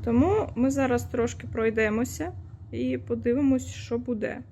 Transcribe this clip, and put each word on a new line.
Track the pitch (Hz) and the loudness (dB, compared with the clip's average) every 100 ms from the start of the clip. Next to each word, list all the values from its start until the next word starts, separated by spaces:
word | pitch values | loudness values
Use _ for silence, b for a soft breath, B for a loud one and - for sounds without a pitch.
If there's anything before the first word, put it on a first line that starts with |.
Тому | - 233 320 427 - - | 4 4 6 4 0 0
ми | 262 | 2
зараз | 277 262 240 | 2 2 2
трошки | - 240 233 - - | 0 -2 -2 -2 -6
пройдемося | - 226 220 220 214 247 - 311 - - - - | 0 0 2 2 2 -2 -4 -8 -8 -14 -16 -10
і | - 254 254 | -4 -2 -2
подивимось, | - 233 240 247 277 262 254 | -4 -2 0 2 4 4 0
що | - - 233 | -12 -6 -4
буде. | 247 226 - - 247 | -2 -4 -4 -6 -12